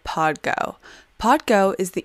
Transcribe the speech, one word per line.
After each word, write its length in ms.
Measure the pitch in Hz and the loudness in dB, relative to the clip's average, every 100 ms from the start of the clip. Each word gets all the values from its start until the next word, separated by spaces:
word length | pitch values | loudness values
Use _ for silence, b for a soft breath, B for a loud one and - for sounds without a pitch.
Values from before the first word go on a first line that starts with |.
Podgo. 720 | - - 156 151 - - - - B B B _ | -8 -2 -2 -2 -4 -4 -4 -8 B B B _
Podgo 560 | 220 302 - 208 196 - | 0 0 4 4 4 0
is 140 | 185 | -4
the 120 | - | -6